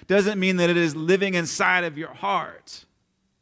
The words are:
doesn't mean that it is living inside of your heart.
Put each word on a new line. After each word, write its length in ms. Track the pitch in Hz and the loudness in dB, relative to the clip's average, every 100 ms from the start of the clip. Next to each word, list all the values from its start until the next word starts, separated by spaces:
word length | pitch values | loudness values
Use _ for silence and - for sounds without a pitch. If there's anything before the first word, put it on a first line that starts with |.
| - | 0
doesn't 320 | 196 196 202 | 2 2 0
mean 160 | 190 180 | 0 2
that 140 | 175 | 2
it 80 | 175 | 2
is 180 | 165 151 | 0 0
living 380 | 160 185 196 | 0 2 2
inside 500 | 180 165 - 185 185 | -2 -2 0 2 2
of 140 | 170 143 | 0 -6
your 160 | 151 | -12
heart. 720 | 131 196 185 - - - - _ _ _ _ _ _ | -8 -4 -2 -4 -14 -20 -20 _ _ _ _ _ _